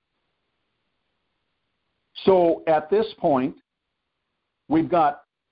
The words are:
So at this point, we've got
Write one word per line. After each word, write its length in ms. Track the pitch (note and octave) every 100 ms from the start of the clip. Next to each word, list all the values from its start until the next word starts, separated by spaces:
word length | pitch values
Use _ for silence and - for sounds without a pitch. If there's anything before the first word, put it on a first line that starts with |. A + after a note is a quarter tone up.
| _ _ _ _ _ _ _ _ _ _ _ _ _ _ _ _ _ _ _ _ _ -
So 400 | - F#3+ E3+ D#3 E3
at 240 | D#3 D#3
this 160 | G3+ A3 -
point, 380 | E3+ C3 C3+ - _ _ _ _ _ _ _ _ _ _ -
we've 200 | D#3+ C#3
got 340 | E3+ D3 C#3+ _ _ _